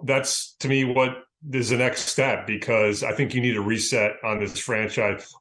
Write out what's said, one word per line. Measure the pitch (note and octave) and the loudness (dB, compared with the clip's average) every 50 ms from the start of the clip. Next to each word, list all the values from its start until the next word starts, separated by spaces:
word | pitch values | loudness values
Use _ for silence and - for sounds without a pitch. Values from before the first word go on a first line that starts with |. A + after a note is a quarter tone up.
| D3+ | -2
that's, | B2+ C3+ - - - - - - - - - | 0 0 0 0 0 -2 -4 -6 -8 -10 -6
to | - C3 | 0 2
me, | C3+ C3+ C3 | 2 2 2
what | B2 B2 C3 B2+ B2+ B2+ - - _ _ _ D#3 C#3+ | 2 2 2 2 2 0 -4 -12 _ _ _ -10 -4
is | C3 B2+ A#2 A2 | -2 -2 0 2
the | B2 A#2+ | 2 2
next | B2+ B2 - - - - | 2 2 0 -2 -4 -2
step, | - - C3 C3 G#2+ - - | 0 0 2 2 0 -2 -2
because | - G#2+ G#2 - - A#2 A2 A2 G#2 G#2 - | -4 -6 -4 -2 2 2 4 4 2 2 0
I | - A2+ G#2+ | -2 -2 -2
think | - C#3 G#2 B2 | 0 0 0 0
you | B2 | 0
need | A#2+ B2 A2 G#2 | 2 2 2 0
a | |
reset | G2 A2 A2+ G#2+ - - C3 A#2 G#2 G#2+ - - - | 0 0 0 0 0 0 2 2 2 2 0 -2 -4
on | A2 G#2+ G2+ | -2 -2 -2
this | G2+ G2 - - | -2 -4 -4 -6
franchise. | - - A2+ G#2+ A2 G#2+ - A#2+ A2 G2+ G2 - - - - - | -6 -2 -2 -2 -2 -2 0 0 0 0 0 -2 -8 -16 -10 -2